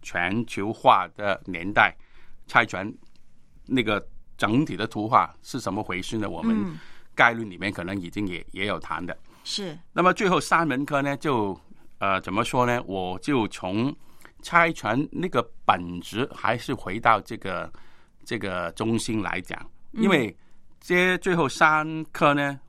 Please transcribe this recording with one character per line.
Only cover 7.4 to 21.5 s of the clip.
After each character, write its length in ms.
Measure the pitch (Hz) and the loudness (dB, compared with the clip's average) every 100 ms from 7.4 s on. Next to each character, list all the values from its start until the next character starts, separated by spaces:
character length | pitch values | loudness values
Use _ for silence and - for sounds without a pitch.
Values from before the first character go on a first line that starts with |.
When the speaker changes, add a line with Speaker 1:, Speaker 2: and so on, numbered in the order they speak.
| 113 | -6
Speaker 1:
里 80 | 90 | -4
面 140 | 95 | -4
可 100 | 98 | -4
能 180 | 87 101 | -4 -4
已 80 | 85 | -6
经 180 | 95 104 | -4 -4
也， 180 | 85 - | -6 -10
也 140 | - 101 | -6 -2
有 120 | 87 | -2
谈 260 | - 80 | -4 -6
的。 120 | 87 - - - | -6 -10 -14 -18
Speaker 2:
是。 340 | - - 196 151 - | -10 -8 -8 -10 -10
Speaker 1:
那 120 | - | 2
么 100 | 160 | 2
最 140 | 180 202 | 4 4
后 120 | 175 | 2
三 260 | - 175 165 | 4 2 4
门 200 | 127 143 | 0 0
课 160 | 143 | 0
呢， 140 | 143 139 | 0 -2
就， 440 | 160 127 104 90 - - - - | 0 2 0 -4 -10 -18 -18 -4
呃， 220 | 101 95 | 0 0
怎 120 | 90 | 0
么 120 | 95 | -2
说 200 | 117 127 | 0 2
呢？ 160 | 123 120 104 | 4 2 -2
我 320 | 95 90 92 | -4 -4 -4
就 280 | - 139 101 | 0 2 2
从 460 | - 92 98 127 - - - - - | -2 -4 0 0 -2 -14 -18 -20 -16
差 320 | - 170 170 | 0 4 4
传 340 | 160 107 117 156 | 2 0 0 0
那 180 | - 175 | -2 0
个 140 | 131 - - | 0 0 -4
本 360 | - 98 87 87 | 0 0 0 -8
质， 300 | 85 101 135 | -6 -4 -4
还 240 | - - 120 | -2 -2 -2
是 160 | - | -2
回 260 | 131 104 104 | -6 -4 0
到 200 | 117 110 | 4 4
这 160 | 95 113 | 2 -10
个， 320 | 98 90 82 - - - - - | -6 -6 -6 -10 -16 -18 -20 -20
这 140 | - 120 | -8 -6
个 320 | 101 90 85 | -4 -4 -4
中 240 | - 113 113 | -2 0 0
心 240 | - 110 | 0 -2
来 200 | 90 85 | -2 -4
讲。 200 | 90 - - - - | -6 -10 -12 -16 -14
Speaker 2:
嗯。 120 | - | 0
Speaker 1:
因 40 | 220 | 4
为 260 | 170 110 - - - - - | 4 2 -6 -20 -20 -20 -20
这 380 | - 180 180 185 | 0 2 4 2
最 160 | - | 2
后 140 | 170 | 2
三 560 | 143 | 2